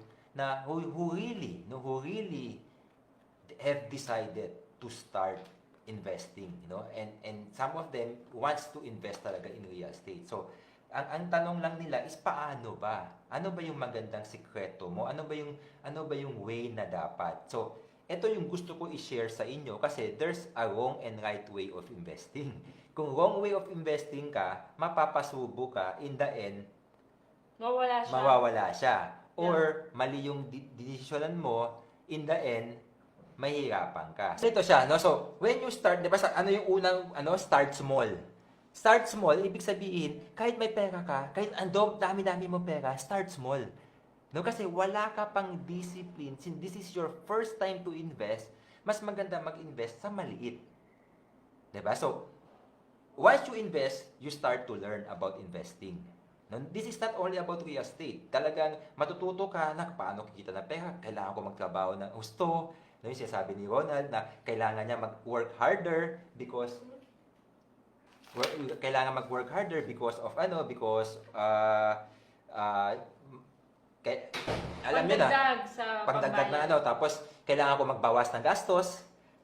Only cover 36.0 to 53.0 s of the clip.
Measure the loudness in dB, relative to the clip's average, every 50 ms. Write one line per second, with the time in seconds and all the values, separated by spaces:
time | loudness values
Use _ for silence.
36 | 6 4 6 6 6 4 4 4 4 4 4 4 4 4 4 6 6 6 4 4
37 | 0 -4 -6 -2 2 2 2 2 6 6 8 8 8 6 2 -2 0 2 4 4
38 | 4 2 0 -4 -8 -14 -20 -20 -20 -20 -20 _ _ _ -10 4 8 10 10 10
39 | 8 2 0 4 6 8 8 8 4 0 -2 -2 -2 -2 -2 0 -2 -2 0 0
40 | 0 0 -4 -6 -12 -12 -6 0 0 0 2 2 0 0 2 2 0 2 0 -4
41 | -2 -2 -2 -2 -2 -2 -2 -2 -2 -2 -2 -2 -2 2 4 4 4 4 4 2
42 | 0 0 2 2 2 2 0 0 -2 -2 -2 -2 -2 -2 -2 0 0 -2 -2 -2
43 | -4 -2 -2 -2 -2 -2 -6 -6 -2 -2 -2 -2 -2 -6 -10 -16 -20 -20 -20 -20
44 | _ _ _ _ _ _ -6 -4 -2 -2 -2 -2 -4 -2 0 2 2 2 2 0
45 | 0 0 -2 -4 -4 0 0 -2 -2 -2 -4 -8 -8 -8 -8 -8 -8 -8 -10 -12
46 | -12 -12 -12 -10 -10 -10 -10 -10 -10 -12 -10 -8 -10 -10 -10 -10 -12 -8 -4 -2
47 | -2 -2 -4 -8 -6 -2 0 0 0 -2 -2 -2 -2 -2 -2 -4 -6 -8 -8 -6
48 | -8 -8 -6 -4 -2 -2 -2 -4 -6 -12 -20 -20 -20 -20 -20 -4 _ -2 -2 -2
49 | -4 -6 -6 -6 -6 -4 -6 -6 -6 -8 -10 -10 -14 -12 -6 -6 -6 -6 -6 -10
50 | -10 -8 -6 -6 -6 -8 -8 -8 -8 -8 -8 -10 -14 -20 -20 _ _ _ _ _
51 | _ _ _ _ _ _ _ _ _ _ _ _ _ _ -14 -4 -2 0 0 2
52 | 0 -2 -2 -4 -8 -14 -18 -20 -20 -20 -20 -20 -20 -20 _ _ _ _ _ _